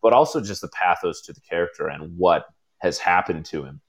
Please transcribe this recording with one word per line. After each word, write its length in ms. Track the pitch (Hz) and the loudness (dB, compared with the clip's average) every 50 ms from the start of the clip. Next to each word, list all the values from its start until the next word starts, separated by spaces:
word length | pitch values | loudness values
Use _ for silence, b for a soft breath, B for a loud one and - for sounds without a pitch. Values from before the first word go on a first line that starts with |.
but 120 | - 113 117 | 4 6 6
also 260 | 123 151 151 - 160 | 6 4 4 0 -6
just 220 | 113 98 101 - | -6 -6 -8 -10
the 80 | - 92 | -10 -14
pathos 520 | - - 92 90 85 - - 87 80 - - | -6 -2 2 2 2 2 0 -6 -6 -6 -14
to 100 | - - | -20 -20
the 80 | - | -20
character 460 | _ _ 82 85 87 85 - - 76 78 | _ _ -2 -2 -2 -2 -4 -6 -8 -8
and 280 | 71 73 78 82 87 85 | -6 -8 -12 -14 -4 2
what 280 | 90 90 85 - - - _ _ _ _ _ _ | 4 4 4 4 0 -6 _ _ _ _ _ _
has 220 | - 90 85 - | -4 -4 -2 -2
happened 460 | - - 87 90 90 - 87 80 78 - | 0 2 2 2 2 0 -4 -6 -6 -8
to 180 | - 80 69 | -8 -10 -10
him 160 | 67 69 73 _ | -10 -14 -18 _